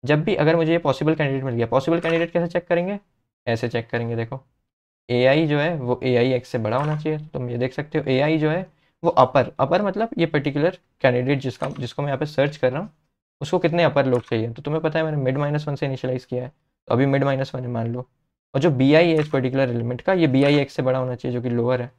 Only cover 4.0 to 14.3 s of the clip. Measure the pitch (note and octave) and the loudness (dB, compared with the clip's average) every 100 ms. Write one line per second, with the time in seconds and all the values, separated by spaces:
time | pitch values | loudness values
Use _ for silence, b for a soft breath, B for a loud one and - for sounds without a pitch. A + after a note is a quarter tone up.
4 | A#2 A#2 A2+ C3+ _ _ _ _ _ _ | -4 -4 -6 -8 _ _ _ _ _ _
5 | - A#2+ B2+ D3 D#3+ D3 D#3 E3 A#2+ B2 | -2 4 4 4 2 2 0 -2 -2 -2
6 | C3 B2 B2+ B2+ B2 B2 G#2+ B2 D3 D3+ | 2 2 2 0 -2 -4 -2 -2 -2 -2
7 | D#3 D#3 D#3 C#3 B2 A#2+ B2+ - D3+ D#3 | -4 -6 -6 -8 -6 -4 -4 -4 -4 -4
8 | C#3+ C3 D3 D#3+ D3+ E3 E3+ _ _ _ | 0 2 2 2 2 0 -6 _ _ _
9 | E3+ - B2+ C#3+ A#2+ - C#3 F3+ G3+ G3+ | -2 2 2 2 0 -2 0 0 -2 -4
10 | A3+ - E3 D3+ D3 C#3+ E3 F#3 _ _ | -4 -2 -2 0 -2 -2 -2 -4 _ _
11 | C3+ B2 B2 C#3+ C3 - C#3+ C#3+ B2+ - | 0 2 0 -2 -2 -6 -8 -6 -10 -6
12 | C#3+ C3+ D3+ - C#3+ D3+ B2+ C3+ G#3+ _ | -4 -4 -4 0 -2 0 -2 -2 -8 _
13 | _ _ _ _ - F#3 F3 E3+ D#3+ D3+ | _ _ _ _ -2 0 2 2 2 4
14 | C3 B2 - | 2 0 0